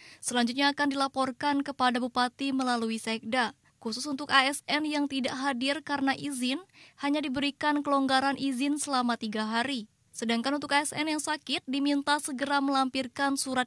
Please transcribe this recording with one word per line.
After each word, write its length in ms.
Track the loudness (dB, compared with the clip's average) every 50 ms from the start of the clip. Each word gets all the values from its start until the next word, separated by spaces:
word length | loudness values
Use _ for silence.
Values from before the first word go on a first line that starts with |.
| -20 -20 -18 -10 -6
selanjutnya 480 | -2 0 2 2 2 2 2 2 2
akan 240 | 2 2 2 0 2
dilaporkan 720 | 0 0 0 0 0 0 0 -2 -2 0 0 2 0 0
kepada 320 | -2 0 2 2 2 2 2
Bupati 560 | 0 0 0 0 0 0 -2 -4 -4 -2 0
melalui 480 | 0 0 0 0 0 0 -2 -2 -4 -4
Sekda. 480 | -4 -6 -6 -4 -2 0 0 0 0 -2 _ _ _ _ _ -8
Khusus 240 | -8 -6 -6 -6
untuk 240 | -6 -6 -6 -2 2
A 160 | 4 4 4
S 160 | 4 2 -2 -2 -2
N 160 | 0 0 0
yang 240 | 0 0 0 0 0
tidak 240 | 0 -2 -2 -2 -2
hadir 480 | -2 -2 -2 0 0 0 0 -2 -2 -4
karena 320 | -4 -2 0 0 0 0
izin, 480 | 0 -4 -6 -4 -2 -2 -2 -2 -2 -6 -10 _ -20 -20 -20 _ -4 0
hanya 160 | 0 2 2
diberikan 640 | 0 -2 -2 0 0 -2 -2 0 0 2 2 2 2
kelonggaran 560 | 2 2 2 4 4 2 2 2 2 0 -2
izin 400 | -2 -2 0 0 0 0 0 0
selama 400 | -2 -2 0 0 2 0 0 -2
tiga 240 | -4 -4 -4 -2 -2
hari. 480 | -2 0 0 0 -2 -2 -6 -8 -10 _ _ _ _ -12
Sedangkan 480 | -6 -2 0 0 0 0 0 -2 -2 -2
untuk 80 | 0
A 160 | 0 0 0
S 80 | 0 -2
N 240 | -2 -2 -2 -2 -2
yang 0 |
sakit, 480 | -2 -4 -4 -4 -4 -4 -6 -4 -4
diminta 560 | -2 -2 0 2 2 2 2 2 0 0 0 -2
segera 400 | -4 -6 -4 -2 0 0 2 2
melampirkan 720 | 2 2 2 2 2 0 -2 -4 -4 -2 0 0 0 0
surat 320 | 0 -2 -2 0 -2 -2